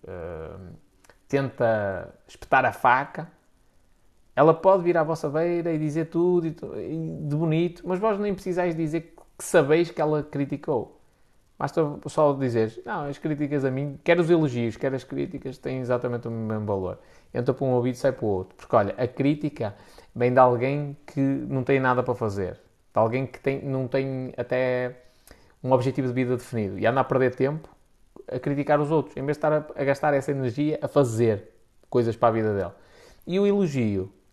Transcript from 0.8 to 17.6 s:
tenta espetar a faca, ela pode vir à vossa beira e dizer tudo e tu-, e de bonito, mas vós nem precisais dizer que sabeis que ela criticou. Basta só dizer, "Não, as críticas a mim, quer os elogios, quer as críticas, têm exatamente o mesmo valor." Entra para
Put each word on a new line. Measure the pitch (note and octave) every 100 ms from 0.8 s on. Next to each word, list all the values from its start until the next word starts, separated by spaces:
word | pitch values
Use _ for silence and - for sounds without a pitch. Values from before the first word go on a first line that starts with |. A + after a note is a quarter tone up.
| _ _ _ _ _
tenta | C#3 C3+ - A#2 A2 G2+ F#2 E2+ - _
espetar | - - C3+
a | B2
faca, | - B2+ B2 D3 - E3 _ _ _ _ _ _ _ _ _ _
ela | - D3+
pode | D#3+ F#3+ F#3+
vir | F3 E3+
à |
vossa | D#3 D#3+ D3+
beira | D3 E3+ E3+ E3+
e | D#3+
dizer | D3+ D3+ D#3+
tudo | E3+ F3+ F3 E3
e |
tu-, | D#3 - -
e | F2+ D#3+ D#3+ D#3 D#3
de | D3
bonito, | E3 D#3+ F3 E3+ F3
mas | F3+
vós | A3 G3+
nem | G#3
precisais | F#3+ F#3 F3 F3+
dizer | D#3+ D#3 D#3+ D#3+ - - -
que |
sabeis | - F3 C#3 D#3+ E3+
que | -
ela | D3+ D3+
criticou. | C#3+ C#3 C#3 C#3 - C3 - - _ _ _ _ _ _
Basta | C#3+ - D3+ D3 D3
só | - D3
dizer, | C#3 C3 A#2 A2 -
"Não, | - G3+
as | C#3+ C#3+
críticas | D#3+ D3 C#3+ D3
a | C3
mim, | C3 C#3+ C3+
quer | - F3
os | E3
elogios, | F3 D3+ A#2+ A#2 G#2+
quer | C#3
as | C3
críticas, | - C#3 C#3+ C#3+ C3+ B2+
têm | C#3 C3
exatamente | B2 B2 B2 A#2+ A#2
o |
mesmo | A2+ A2 A2 G#2
valor." | G2 F#2 - - - _
Entra | A#2+ B2
para | B2+